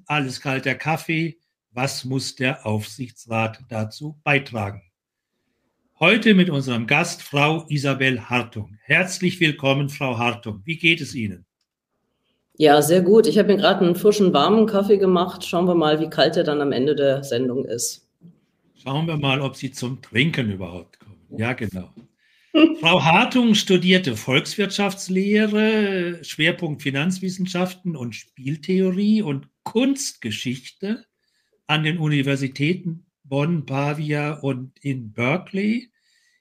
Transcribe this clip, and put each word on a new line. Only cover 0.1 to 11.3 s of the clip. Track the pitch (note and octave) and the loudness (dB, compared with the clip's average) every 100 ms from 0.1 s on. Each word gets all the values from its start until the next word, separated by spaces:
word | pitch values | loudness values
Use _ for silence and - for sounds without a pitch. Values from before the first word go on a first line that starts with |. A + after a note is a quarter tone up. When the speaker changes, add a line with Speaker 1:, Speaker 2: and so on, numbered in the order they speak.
| D3 C3 B2 | -2 -2 -4
Speaker 1:
kalter | C#3 C3 C3+ B2+ | -4 -2 -2 -2
Kaffee. | D3+ D#3+ - D#3+ E3 - _ _ _ | -2 -4 -2 -2 -2 -6 _ _ _
Was | A2+ C3+ - C3 | -4 -4 -4 -4
muss | C3 - - | -4 -4 -2
der | B2+ - A2 | -2 -2 -2
Aufsichtsrat | G#2+ G#2 - A#2+ - A#2 A2+ A2+ A2 - | -2 -4 -10 -14 -14 -6 -2 -2 -4 -10
dazu | A2 A2 - D3+ D3+ | -6 -6 -8 -14 -8
beitragen? | D3+ C#3 C3+ A2+ G2+ G2+ - _ _ _ _ _ _ _ _ _ _ _ | 0 0 0 -6 -6 -8 -18 _ _ _ _ _ _ _ _ _ _ _
Heute | E3 A3+ A3 F#3+ | 4 6 6 6
mit | F3+ | 6
unserem | C#3+ B2+ A#2+ A#2 | 2 -2 -2 0
Gast, | D3 F3 - - | 0 0 -4 -4
Frau | C#3+ D3 D#3+ - | 2 2 2 -2
Isabel | D3 C#3 C3 C3 B2 | -2 0 2 2 2
Hartung. | - B2 A2 A2 G2+ G#2+ - | -2 -2 -2 -8 -12 -16 0
Herzlich | D#3 F#3 - F3+ - | 0 0 0 -2 2
willkommen, | D#3+ D3 C3+ C#3 C#3+ | 0 2 0 0 0
Frau | - C3+ A2+ | -4 -4 0
Hartung. | A#2+ A2 A2+ F#2 A2 | -2 -2 -8 -10 -10
Wie | D#3+ | -2
geht | E3 E3 | 0 0
es | B2+ | -2
Ihnen? | B2 G#2+ | -6 -6